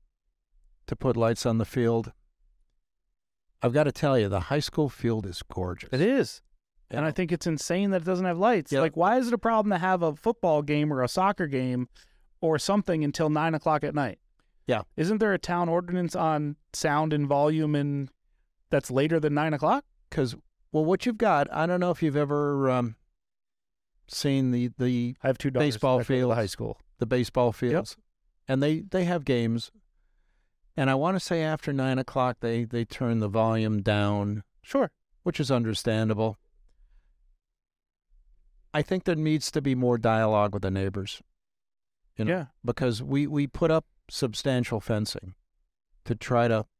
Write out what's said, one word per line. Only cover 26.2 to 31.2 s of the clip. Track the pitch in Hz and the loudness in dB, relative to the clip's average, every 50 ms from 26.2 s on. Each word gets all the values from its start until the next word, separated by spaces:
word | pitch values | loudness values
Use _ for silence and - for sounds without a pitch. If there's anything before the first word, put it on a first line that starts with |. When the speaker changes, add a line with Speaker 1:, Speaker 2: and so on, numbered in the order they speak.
Speaker 2:
to | 127 | 2
the | 123 113 | 0 0
high | 117 | 0
Speaker 1:
fields. | 107 95 | -2 -4
Speaker 2:
school. | - - 113 110 107 - - _ _ - | -4 -8 -8 -8 -10 -12 -16 _ _ -6
Speaker 1:
The | 123 | -4
baseball | 113 127 123 120 - - 131 123 | -2 0 0 0 0 0 0 0
Speaker 2:
Yep. | 120 107 | 0 0
Speaker 1:
fields. | - - 120 139 175 208 - - _ _ _ _ _ _ _ _ _ _ | 0 -2 0 0 0 -2 -4 -12 _ _ _ _ _ _ _ _ _ _
And | - 131 135 143 | -2 0 0 2
they, | 151 156 160 | 2 0 -2
they | - 190 - 185 175 | -4 -2 -2 0 0
have | 175 175 165 135 | 0 -2 -2 0
games. | - 127 120 117 113 113 117 - - _ _ _ _ _ _ _ _ _ _ _ _ _ _ _ _ _ _ _ _ - | 0 0 2 2 0 -2 -2 -6 -10 _ _ _ _ _ _ _ _ _ _ _ _ _ _ _ _ _ _ _ _ -4
And | 160 135 135 | 0 0 2
I | 131 | 2
wanna | 135 151 180 190 | 2 0 0 0
say | 180 | -2